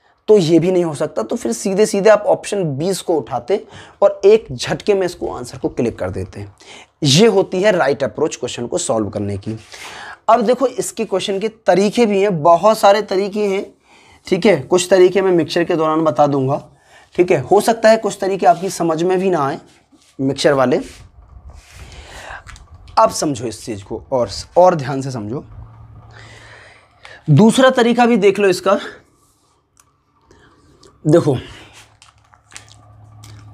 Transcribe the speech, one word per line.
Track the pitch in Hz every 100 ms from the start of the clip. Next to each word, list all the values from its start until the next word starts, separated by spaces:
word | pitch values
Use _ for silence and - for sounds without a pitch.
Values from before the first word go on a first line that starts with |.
| _ _ -
तो | 214
ये | 156 165
भी | 175
नहीं | 180
हो | 170
सकता। | 147 151 -
तो | 165 247
फिर | 233
सीधे | 233 196 196 214
सीधे | 202 214
आप | 208 185
ऑप्शन | 160 - 202 160 131
बीस | 180 180
को | -
उठाते | 156 123 123 107 196 - - - -
और | 202 -
एक | 196 220 -
झटके | 123 139 170 -
में | 196 175
इसको | - -
आंसर | 123 123 131
को | 151
क्लिक | - 113 101
कर | 92
देते | 92 92 104
हैं। | 101 _ - - - -
ये | 143 147 226
होती | 196 185 185
है | 214
राइट | 180 139 143
अप्रोच | 123 - 156 -
क्वेश्चन | 120 - 120
को | -
सॉल्व | - 113 98
करने | 104 101 98
की। | 110 110 - - - - - - -
अब | 233
देखो | 214 247 254
इसके | 185 175 -
क्वेश्चन | 214 185 208 196
के | 214
तरीके | - - 180 202 240 226
भी | 196
हैं, | 208 165
बहुत | 160 170 214 214
सारे | 202 208
तरीके | 202 190 202 208 202
हैं, | 196 - _ _ _ _ _ -
ठीक | 175 214
है। | 156
कुछ | 123 - -
तरीके | 190 180 196
मैं | 190
मिक्सचर | 170 151 175
के | 170 165
दौरान | 160 156
बता | 160 151 147
दूंगा, | 139 131 151 - _ _ - _
ठीक | - 180
है। | 156
हो | 131 -
सकता | 240 226 220
है | 226
कुछ | 202 -
तरीके | 190 190 190
आपकी | 165 185
समझ | - 170 160
में | 180 185
भी | 190
ना | 165 139
आए | 160 _ _ _ _ _ -
मिक्सचर | 135 135 165
वाले। | 135 127 160 - - - _ - - - - _ - - - - - - - - - - - - -
अब | 220
समझो | - 160 123 123
इस | 104
चीज़ | 127 104
को | 101 110 -
और, | 131 113 - - 170
और | 185 170
ध्यान | 131 139
से | 135
समझो। | 123 104 135 - - - - - - - - - - - - - - _ _ - - -
दूसरा | 143 220 247 262
तरीका | 262 233 240 233
भी | 233
देख | 196 196
लो | 196
इसका, | 180 190 202 - - _ _ _ _ _ _ _ _ _ _ _ _ _ _ _ _ _ _ _ _
देखो | 156 165 147 117 - - - - - _ - _ _ _ _ - - - - - - - - - -